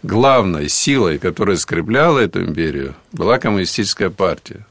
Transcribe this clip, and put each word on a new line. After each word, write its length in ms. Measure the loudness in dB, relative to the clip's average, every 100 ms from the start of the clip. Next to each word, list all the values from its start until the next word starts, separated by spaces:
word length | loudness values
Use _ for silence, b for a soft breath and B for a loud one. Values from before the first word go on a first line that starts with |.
главной 640 | -2 2 4 4 2 -2 -2
силой, 500 | -2 0 2 2 0
которая 380 | -4 -2 -2 0
скрепляла 600 | -2 -4 0 2 4 4
эту 240 | 2 -2
империю, 520 | -4 -2 -4 -4 -8 -12 _
была 260 | -4 0 2
коммунистическая 720 | 0 -2 -2 -4 -4 -2 -4
партия 560 | 0 -2 -2 -10 -20 -20